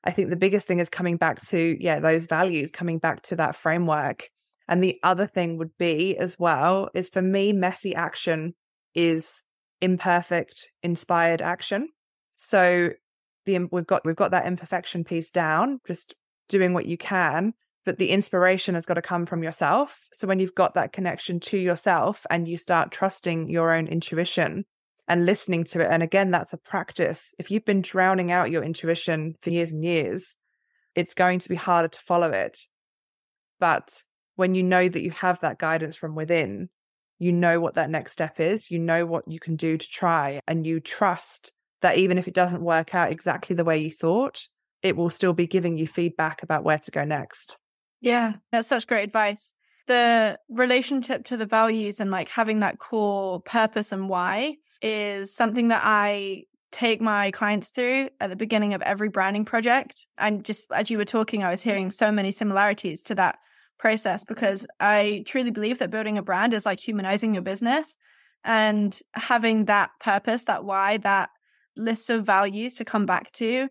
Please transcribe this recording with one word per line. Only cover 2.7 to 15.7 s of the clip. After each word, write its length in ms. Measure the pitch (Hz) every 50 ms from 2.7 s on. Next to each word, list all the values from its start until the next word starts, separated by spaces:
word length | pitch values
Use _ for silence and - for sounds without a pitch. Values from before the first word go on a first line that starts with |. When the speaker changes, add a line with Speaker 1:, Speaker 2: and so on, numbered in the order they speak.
Speaker 1:
coming 280 | - - 175 175 165 160
back 220 | - 165 - - _
to 120 | - 180 170
that 180 | 160 143 156
framework. 760 | - - 165 160 175 175 165 156 151 139 143 - _ - - _ _ _ _ _ _ _ -
And 160 | 175 180 185
the 160 | 185 - - -
other 240 | 170 185 180 202 202
thing 300 | _ 196 175 170 165 160
would 200 | 165 160 _ _
be 400 | 175 170 160 151 175 190 190 -
as 200 | 196 180 - _
well 500 | 175 170 156 131 143 175 185 196 196 - _
is, 160 | 185 185 180
for 120 | _ 190
me, 320 | 185 185 190 196 196 202 208
messy 420 | 196 180 180 185 - - 196 -
action 600 | - 170 156 - - - 180 165 160 156 170 170 _ _ _ _ _ _ _ _
is 500 | 170 170 165 165 160 160 - - - _ _ _ _ _ _ _ _
imperfect, 880 | - 185 185 175 - 190 175 175 175 - 180 170 - _ - - - - _ _
inspired 600 | - 170 175 165 - - 180 170 170 170 165 160
action. 480 | 156 165 175 - - - 202 202 277 330 _ _ _ _ _ _ _ _ _ _
So 540 | - - - 196 180 180 180 175 175 170 - _ _ _ _ _ _ _ _ _ _
the, 220 | - 196 175 180 175
we've 160 | - 180 165 -
got, 180 | 190 - -
we've 100 | 160 165
got 160 | - 208 190
that 140 | 185 180 -
imperfection 580 | - 185 175 - - - 175 185 - - 175 165
piece 280 | - 180 165 165 -
down, 480 | _ 180 170 156 156 160 202 269